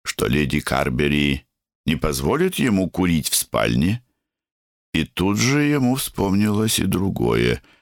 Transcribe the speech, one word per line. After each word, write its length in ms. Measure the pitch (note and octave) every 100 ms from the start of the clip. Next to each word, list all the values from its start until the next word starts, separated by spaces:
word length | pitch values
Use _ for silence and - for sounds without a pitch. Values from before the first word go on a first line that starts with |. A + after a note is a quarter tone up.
что 240 | - - A1+
леди 340 | C#2 C#2+ C#2+
Карбери 840 | - B1+ C#2+ B1+ D2 D2 C#2+ C#2 - _ _ _ -
не 100 | D#2
позволит 600 | D#2+ C2+ D2 C#3 F#3 -
ему 340 | C3+ G2 F2+
курить 400 | - F2+ E2 -
в 60 | -
спальне. 680 | - A1+ A1 A#1+ E2 A#2 - _ _ _ _ _ _ _ _
И 100 | D#2+
тут 340 | - - F#2 G#2
же 260 | A#2+ C#3+
ему 320 | D3 D3 B2 B2+
вспомнилось 840 | - - G2 G2 G#2 G#2 A2 -
и 60 | F#2+
другое. 760 | F2+ F#2+ - A#1 A1+ A#1+ A#1 - _